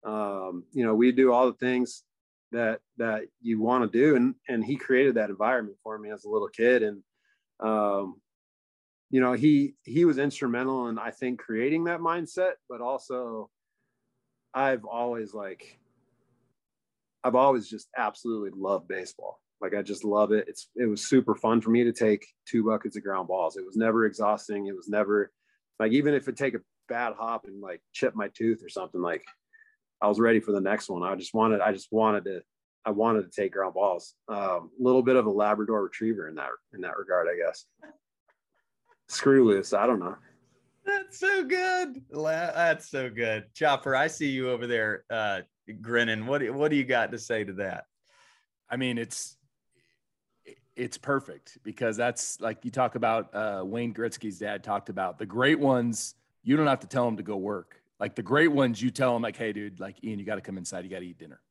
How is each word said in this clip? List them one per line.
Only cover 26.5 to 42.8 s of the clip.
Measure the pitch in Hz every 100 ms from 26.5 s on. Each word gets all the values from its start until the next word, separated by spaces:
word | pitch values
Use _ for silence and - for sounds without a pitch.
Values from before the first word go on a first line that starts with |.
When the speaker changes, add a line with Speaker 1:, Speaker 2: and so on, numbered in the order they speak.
Speaker 1:
a | 113 _ _ _
bad | 120 120 110
hop | 113 117 -
and, | 98
like, | 98 87 _
chip | - 127
my | 110 101
tooth | - 113 113
or | -
something, | - 92 90
like, | 87 78 - - _ _ _ _ _ _
I | 104
was | 104
ready | 117 113
for | -
the | 101
next | 95 107 -
one. | 90
I | 90 95
just | 92
wanted, | 113 113 107
I | 95
just | 98 -
wanted | 110 110 104 95
to, | 90 _ _ _ _
I | 113
wanted | 101 110 110
to | 90 -
take | 98
ground | 98 95 92
balls. | 101 87 - _ -
Um, | 107 98 87 82 -
little | 127 127
bit | 123 127
of | 110
a |
Labrador | 101 104 104 107 110
retriever | 95 - 113 107 78
in | 78
that, | 67 60 _
in | 98
that | 90 -
regard, | 95 90 85
I | 87
guess. | 85 - - _ 302 - _ _ _ _ _ _ _ _ _ _ _
Screw | - 139 135 117
loose. | 101 98
I | 101 113
don't | 110
know. | 90 87 _ _ _ _ _ _ 392
Speaker 2:
That's | 403 381 -
so | 381 392 269
good. | 359 370 370 349 262 -
La-, | 143 156 160 170
that's | 165 170 160